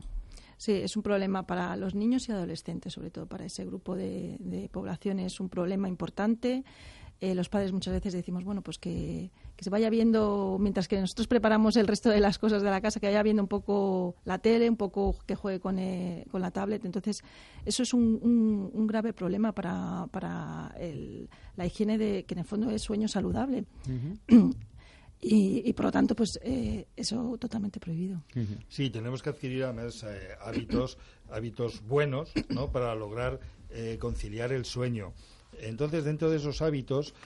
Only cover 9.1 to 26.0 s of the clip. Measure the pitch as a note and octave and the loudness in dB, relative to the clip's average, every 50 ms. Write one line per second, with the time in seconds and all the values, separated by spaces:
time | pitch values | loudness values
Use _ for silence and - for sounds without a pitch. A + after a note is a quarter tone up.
9.1 | E3 D#3+ F3 F#3 - _ - - - - - F#3+ F#3+ G#3+ A3+ A3 A3 A3+ A3+ A#3 | -6 -6 -8 -10 -12 _ -18 -18 -14 -10 -4 0 2 2 4 4 4 6 6 6
10.1 | A3 A3 G#3+ G#3 G3+ G3+ G3 F#3+ F#3+ F#3+ G3+ G3+ G3 G3 F3+ - G#3 G3 F#3+ F#3 | 6 6 4 4 2 2 2 0 2 2 2 2 2 0 0 0 0 0 0 0
11.1 | - - A3+ - C4 A#3 G#3 A3 A3 A3 A3 A3 G#3+ A#3+ G#3+ G3+ G#3 G3 - A#3+ | -2 -2 2 4 4 6 6 6 6 6 6 6 8 6 6 6 4 4 4 6
12.1 | G#3 G#3 G3+ G3+ F#3 - - A3 G#3+ G3+ G3+ G3+ G3 F#3+ G3+ G#3+ - G#3+ - G3+ | 6 8 6 6 4 4 2 2 4 4 4 2 2 2 2 0 0 0 2 2
13.1 | G3+ G#3 G#3 G#3+ G#3+ G#3+ G3 F#3 G3+ G3+ - - G3+ G3+ G3 G3 F#3 F#3 F3+ F3+ | 4 4 6 6 4 4 4 2 0 -2 0 0 2 2 2 2 2 2 0 -2
14.1 | F3 - - - F3+ F3+ - A3+ A#3 A#3 A#3 A#3 A3+ - - F#3 - G3+ G3 G3 | -4 -6 -6 -4 -2 2 4 6 6 6 6 6 4 2 0 0 0 0 2 2
15.1 | F#3+ - - - G3 - - G3+ F#3+ F#3 - F#3+ F#3+ F#3 F#3 F#3+ F#3 F3+ F3+ F3 | 0 0 -2 -4 -4 -4 -2 -2 -2 -2 -2 -2 -2 0 -2 -2 -2 -2 -4 -4
16.1 | E3+ E3 - - - F#3+ F#3 F3+ - G3+ G3 G3 G#3+ - - F3+ E3+ G3 - G#3+ | -6 -8 -8 -6 -4 -4 -4 -2 -2 -4 -2 -2 -2 -4 -4 -4 -4 -2 -2 -2
17.1 | G3+ - - - - - - - - - - - - - B3 - - A#3+ A#3 A3+ | -2 -4 -6 -14 -20 -20 -20 -20 -18 -10 -6 -2 0 0 0 2 4 4 4 4
18.1 | A3 A3 - A#3+ A#3+ A#3 A3 A3 G#3+ G3+ G3 F#3+ - G#3+ A3 G#3+ A3 A3 G#3+ A#3 | 4 4 4 4 6 6 6 4 4 2 0 -2 -2 0 0 2 2 2 0 0
19.1 | G#3 - F#3 F3+ F#3 G3+ A3 A3+ F#3 - F#3 F3+ F#3 F3+ F3+ F3 F3+ F3+ F#3+ - | -2 -2 -2 0 0 2 2 0 0 -2 -4 -4 -4 -4 -4 -4 -4 -4 -6 -6
20.1 | - F#3+ F3 E3+ E3+ E3+ E3 D#3 D#3+ D#3+ D#3 D#3 - - F3 E3+ C#3+ C#3+ D3+ - | -6 -6 -6 -4 -6 -6 -6 -8 -8 -8 -10 -10 -10 -10 -8 -8 -8 -8 -10 -10
21.1 | - - - - - - - - - - F3 F3+ - - G#3+ G#3+ A3 G#3+ A3 G#3 | -10 -12 -14 -14 -16 -20 -20 -16 -8 -6 -4 -4 -2 0 0 2 2 2 2 0
22.1 | G3+ F#3 - - F3+ F3 E3+ - G#3+ G#3 A3 B3+ G#3+ G#3+ - - G#3+ G#3 A3 G#3+ | 0 -2 -4 -4 -6 -6 -6 -4 -2 -2 -2 0 -2 -2 -2 -2 -2 0 0 0
23.1 | - G3+ - F3+ F3+ - A#3+ C#4 B3+ - - - - - - B2+ B2+ B2 B2 D#3 | 0 0 0 0 0 0 0 0 -2 -2 -4 -6 -10 -12 -8 -6 -4 -4 -4 -6
24.1 | G3 A3 - - A#3 A#3 F#3+ F2+ - - - - - - - - - - - - | -8 -8 4 8 10 10 10 8 4 -2 -6 -14 -18 -20 -20 -20 -20 -20 -20 -20
25.1 | - - - - G#3+ G#3+ G3 F#3+ G3 - - B3+ C4+ - - - - - | -12 -6 0 4 6 6 6 6 4 2 2 0 0 2 2 2 4 4